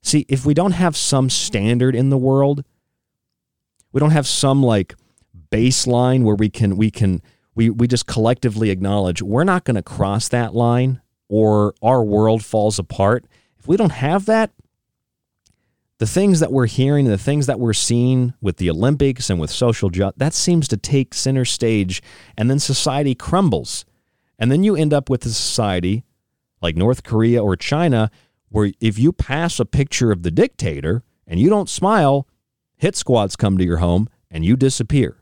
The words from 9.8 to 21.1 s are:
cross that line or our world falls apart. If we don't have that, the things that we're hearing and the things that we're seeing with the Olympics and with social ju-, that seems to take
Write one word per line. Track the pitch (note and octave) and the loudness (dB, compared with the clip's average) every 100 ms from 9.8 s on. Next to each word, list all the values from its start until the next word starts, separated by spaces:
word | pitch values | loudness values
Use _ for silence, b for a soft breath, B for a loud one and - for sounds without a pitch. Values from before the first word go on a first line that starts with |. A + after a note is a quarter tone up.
cross | - - G2 G2+ - | -4 -6 -2 -2 -2
that | B2 A#2 A2 | -2 -2 0
line | A#2+ A#2+ B2+ B2+ _ _ _ | 0 2 0 -4 _ _ _
or | G#2+ G#2+ G#2+ G#2 - | 0 2 4 0 0
our | A2+ B2+ | 0 2
world | G#2+ G#2 A2 A2+ | 2 2 2 0
falls | G#2+ A2+ G#2 G#2+ | -2 -2 0 -2
apart. | F2+ - G2 A#2+ _ _ _ _ | -8 0 0 0 _ _ _ _
If | - | -2
we | G3 | 2
don't | G3+ | 2
have | - C#3 F#3+ G3+ | 0 -2 -2 0
that, | A3 A3 _ _ _ _ _ _ _ _ _ _ _ _ _ _ _ | 0 0 _ _ _ _ _ _ _ _ _ _ _ _ _ _ _
the | A2+ | -2
things | F3+ G3+ F3 | 2 2 2
that | D#3 | 2
we're | C3 A#2+ | 2 0
hearing | - C3+ D3 C3+ | 0 2 2 2
and | |
the | G2 | 0
things | - D3 C3 | 0 -2 -2
that | A#2 | -2
we're | A#2 | -2
seeing | G#2+ - A#2+ B2 B2+ B2 - | -2 0 0 2 2 -2 -2
with | G2+ E2+ | -6 -2
the | F2 | -2
Olympics | D#2+ A#2+ C#3+ C#3 B2+ - | 0 0 2 0 -2 -4
and | F2+ | -4
with | D#2 | -4
social | - B2 A2+ G2 | -2 -2 0 -2
ju-, | F2 G2 - | -2 -4 -2
that | C#3+ | -4
seems | - - E3+ C#3+ | -2 0 0 0
to | G#2+ | -4
take | - C#3 C3 | -2 -2 -2